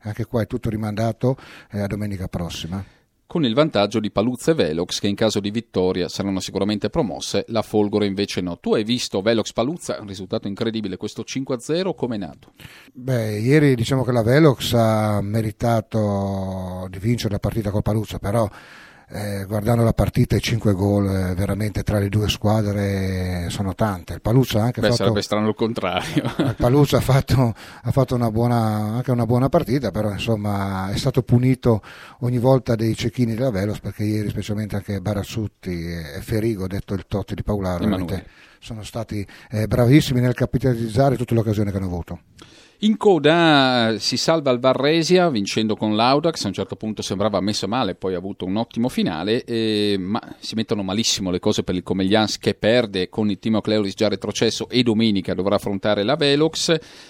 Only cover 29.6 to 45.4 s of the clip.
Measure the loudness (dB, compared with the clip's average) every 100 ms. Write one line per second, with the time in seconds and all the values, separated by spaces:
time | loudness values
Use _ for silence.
29.6 | 2 0 0 -2 -2 -2 -2 0 0 -2
30.6 | -2 -4 -4 -2 0 0 2 4 4 2
31.6 | 2 0 -2 -20 -20 -6 -2 2 4 4
32.6 | 2 0 0 0 -4 0 -2 0 -2 0
33.6 | -2 -4 -8 -4 -2 -2 -2 -6 -6 -4
34.6 | -4 -6 -4 -4 -2 -4 -4 -6 -6 -8
35.6 | -8 -6 -6 -8 -8 -12 -4 -2 0 -2
36.6 | -4 -6 -6 -8 -4 -6 -6 -8 -4 -2
37.6 | -2 -2 -2 -2 -4 -6 -8 -20 -20 _
38.6 | -14 -12 -10 -10 -8 -8 -8 -14 -8 -4
39.6 | 0 4 6 6 6 2 0 0 -2 0
40.6 | 0 0 0 2 2 2 0 2 2 0
41.6 | 0 -2 -4 -6 -8 -12 -14 -20 -20 -20
42.6 | -20 _ 0 4 4 6 6 6 6 6
43.6 | 6 4 2 0 -2 -2 2 2 2 2
44.6 | 4 2 2 2 4 4 4 2